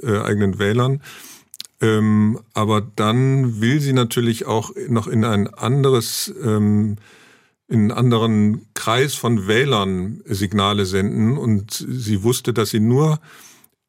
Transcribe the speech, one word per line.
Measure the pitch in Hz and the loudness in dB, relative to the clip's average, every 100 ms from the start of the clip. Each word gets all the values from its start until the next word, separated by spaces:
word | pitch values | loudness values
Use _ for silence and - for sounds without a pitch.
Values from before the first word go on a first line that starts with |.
äh, | 120 104 | -2 -2
eigenen | 110 104 101 92 | 0 0 0 0
Wählern. | 101 117 127 143 - - - - _ - - - | 0 0 0 -2 -8 -20 -20 -20 _ -20 -20 -2
Ähm, | 113 107 107 107 107 117 - - | 0 2 4 4 2 0 -6 -4
aber | 107 107 | 0 0
dann | 104 - 107 120 135 135 127 107 | -2 -2 0 2 2 2 0 0
will | 117 151 | 0 2
sie | 139 | 2
natürlich | 127 120 - 117 113 - | 0 0 0 0 0 -2
auch | 110 - - - | -2 -4 -8 -2
noch | 117 - | -2 0
in | 117 | 0
ein | 117 101 101 | 2 0 -2
anderes, | - 110 139 135 123 113 - - - | -4 -2 2 2 2 0 -6 -8 -6
ähm, | 113 107 104 104 107 104 - - - _ _ _ - | -2 2 2 2 0 -4 -12 -20 -20 _ _ _ -2
in | 113 | 0
einen | 107 | 2
anderen | 117 127 113 113 107 104 113 - | 2 2 2 2 2 2 0 -6
Kreis | - - 117 143 | -8 -2 0 0
von | - 117 113 95 | -2 -2 0 2
Wählern | 110 143 110 95 92 95 139 - | 2 2 0 0 -2 -6 -10 -8
Signale | 98 101 104 98 104 92 | -4 -2 0 0 0 -2
senden. | 95 98 - 110 143 | 0 0 0 0 0
Und | 120 101 104 - - | 0 0 -2 -10 -8
sie | 127 107 101 | -6 -2 0
wusste, | 113 123 - | 0 0 -2
dass | 113 107 | -2 0
sie | 110 | 0
nur, | 110 127 156 151 - - - - _ _ | 2 2 2 0 -6 -20 -20 -20 _ _